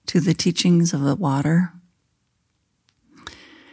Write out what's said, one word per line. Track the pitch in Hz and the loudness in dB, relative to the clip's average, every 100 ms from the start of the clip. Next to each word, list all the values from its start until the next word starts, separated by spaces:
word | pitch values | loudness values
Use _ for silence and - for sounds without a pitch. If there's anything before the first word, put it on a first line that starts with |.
| - | -4
to | 180 | -2
the | 170 | 0
teachings | 160 180 170 185 175 165 | 0 0 0 2 2 2
of | 143 | 0
the | 139 139 | -2 -2
water. | 143 135 151 170 180 - _ _ _ _ _ _ _ _ _ _ _ _ _ _ - - - - - | -2 -2 0 0 0 -8 _ _ _ _ _ _ _ _ _ _ _ _ _ _ -20 -20 -20 -20 -20